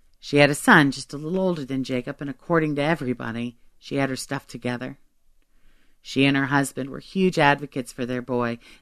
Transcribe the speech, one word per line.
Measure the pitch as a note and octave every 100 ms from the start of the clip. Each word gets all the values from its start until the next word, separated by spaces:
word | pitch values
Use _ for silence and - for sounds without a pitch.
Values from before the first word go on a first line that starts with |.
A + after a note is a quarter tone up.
| _ _
She | - C#3+
had | C#3+
a | D3
son | - F#3 C#3
just | C#3 -
a | C#3+
little | D#3 F#3
older | F#3+ D#3 B2+
than | C3+
Jacob, | C3 B2+ C3+ -
and | C#3+
according | C3 - E3 D#3 C#3+
to |
everybody, | D3 E3 B2+ B2 A#2+ A2+ A#2+ - - _
she | - C#3
had | C3+
her | B2+
stuff | - C#3 -
together. | A#2+ B2 B2 B2+ C#3 _ _ _ _ _ _ - _ _ _
She | - C3+
and | C#3 C#3
her | C3+
husband | C#3 C3+ - C3+
were | C3
huge | - F#3+ F#3 E3
advocates | C#3+ C#3+ C#3+ C3+ A#2+
for | - B2
their | B2
boy. | B2 B2 A#2 A#2 - -